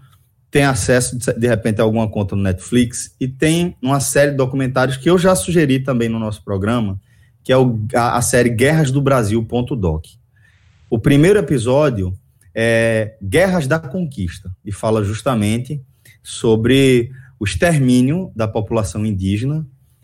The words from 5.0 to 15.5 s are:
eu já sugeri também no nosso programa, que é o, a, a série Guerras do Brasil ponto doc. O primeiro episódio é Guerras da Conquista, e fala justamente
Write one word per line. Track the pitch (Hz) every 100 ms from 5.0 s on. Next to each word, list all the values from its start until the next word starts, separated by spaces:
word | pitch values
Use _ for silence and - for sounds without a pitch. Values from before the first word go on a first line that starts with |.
| 165
eu | 180
já | 185 185
sugeri | 185 170 147 131
também | 135 123 117
no | 113
nosso | 107 104
programa, | - 98 104 120 101 98 - _ _ _
que | -
é | 131
o, | 127 110 107
a, | 120 120 127
a |
série | - 123 123
Guerras | 113 135 160 143
do | 139
Brasil | 135 135 101 113
ponto | 113 120 120 120
doc. | 90 78 - - _ _ _ _ _ _ _
O | 113
primeiro | 147 143 170 208
episódio | - 143 110 135 151 107 92 95 _ _ _
é | 110 113 117 113 110 104 -
Guerras | 98 143 190 180 135
da | 160
Conquista, | - 185 165 - 90 - 92 -
e | 107
fala | 101 113 110
justamente | 101 110 139 117 104